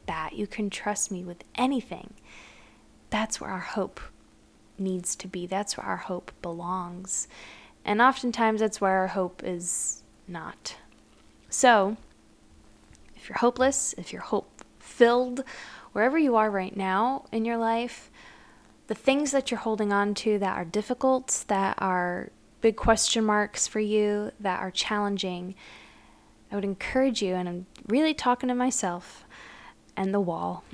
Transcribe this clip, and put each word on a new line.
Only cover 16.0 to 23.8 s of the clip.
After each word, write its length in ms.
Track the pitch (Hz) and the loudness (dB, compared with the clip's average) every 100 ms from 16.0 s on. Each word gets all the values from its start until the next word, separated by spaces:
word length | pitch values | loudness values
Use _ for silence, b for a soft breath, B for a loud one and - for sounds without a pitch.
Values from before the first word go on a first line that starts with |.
| 233 311 | 2 4
you 180 | 294 226 | 4 6
are 140 | 214 | 4
right 240 | 196 185 - | 2 -2 -4
now 500 | 190 190 233 269 - | 0 2 2 -2 -4
in 120 | 226 | -4
your 140 | 226 233 | -2 0
life, 520 | 226 226 247 - - B B B B B B - - | 0 0 -2 -8 -20 B B B B B B -20 -8
the 80 | |
things 360 | 214 - 277 294 | 0 2 4 2
that 180 | 269 269 | 0 0
you're 100 | 226 | -4
holding 320 | 226 214 208 | -2 0 2
on 220 | 202 202 | 2 2
to 240 | 202 220 208 | 0 0 2
that 180 | 196 - | 0 -2
are 80 | |
difficult, 800 | 175 208 214 254 262 262 262 - - | -2 -4 -2 0 4 2 0 -6 0
that 280 | 196 196 - | 0 0 0
are 520 | 190 185 180 180 - - - - | 0 2 0 -2 -6 -12 -20 0
big 140 | 226 220 | 2 4
question 480 | - 220 - 233 | 4 4 4 2
marks 420 | 220 208 208 - - | 4 2 2 -2 -4
for 140 | 214 | -2